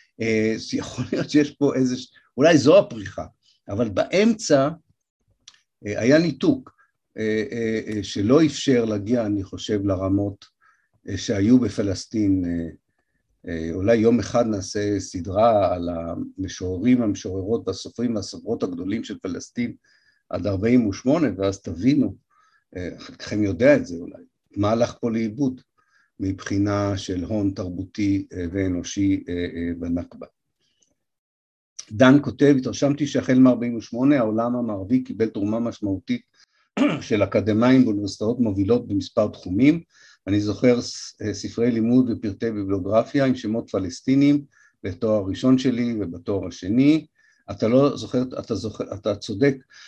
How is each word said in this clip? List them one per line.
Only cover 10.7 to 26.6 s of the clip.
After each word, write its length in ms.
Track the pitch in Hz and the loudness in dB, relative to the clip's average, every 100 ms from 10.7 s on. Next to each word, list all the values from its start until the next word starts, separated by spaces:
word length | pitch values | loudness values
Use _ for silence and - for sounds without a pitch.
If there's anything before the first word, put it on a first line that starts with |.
| _ _ _ - | _ _ _ -10
אה, 80 | 95 | -8
שהיו 420 | - 101 104 127 | -4 0 4 4
בפלסטין. 840 | 110 - 98 90 - 110 101 92 87 | 4 -2 -4 -4 -6 -2 2 2 0
אה, 240 | 85 82 - _ _ _ _ _ _ - | -4 -6 -12 _ _ _ _ _ _ -10
אה, 220 | 82 82 | -8 -6
אולי 220 | 87 101 117 | -2 2 4
יום 240 | 110 120 | 4 2
אחד 280 | 98 120 113 | 2 0 0
נעשה 520 | 101 92 107 104 98 | -2 -6 -4 -2 -2
סדרה 760 | - 92 87 95 117 107 90 90 | -4 -8 -4 2 4 4 2 0
על 140 | 87 | -4
המשוררים, 1120 | 82 82 90 - - 92 - 90 90 117 123 | -6 -6 -8 -10 -8 -10 -6 -6 -2 2 2
המשוררות 640 | 110 98 101 95 95 113 - | 2 -2 -6 -6 -4 -4 -4
והסופרים 480 | 92 - - 117 107 | -8 -10 -6 -4 -4
והסופרות 480 | 92 87 101 117 | -6 -12 -8 -4
הגדולים 400 | 101 87 92 110 | -4 -6 -6 -6
של 160 | - 98 | -6 -10
פלסטין 560 | 95 87 - - 120 - _ _ _ _ - | -8 -10 -10 -6 -6 -8 _ _ _ _ -10
עד 180 | 92 92 | -6 -4
ארבעים 400 | 95 110 127 107 | 0 4 4 4
ושמונה, 400 | 95 123 160 135 92 | -2 0 2 0 0
ואז 240 | 98 98 | -2 -4
תבינו, 540 | 101 82 123 143 107 - _ _ _ _ _ 90 | -10 -2 2 2 0 -4 _ _ _ _ _ -10
אה, 120 | 87 - | -10 -12
חלקכם 460 | - - - 107 | -18 -16 -8 -2
יודע 320 | 101 82 131 131 | -2 4 6 4
את 100 | 87 | 2
זה 100 | 85 | -10
אולי, 280 | 85 - - _ _ 101 | -12 -16 -20 _ _ -2
מה 160 | 104 | 0
הלך 240 | 117 120 - | 2 0 -2
פה 100 | 120 | -4
לאיבוד 500 | 113 113 117 135 127 _ _ _ _ _ - | -2 -4 -2 -2 -4 _ _ _ _ _ -6
מבחינה 800 | 98 98 - 101 | -6 -4 -4 -2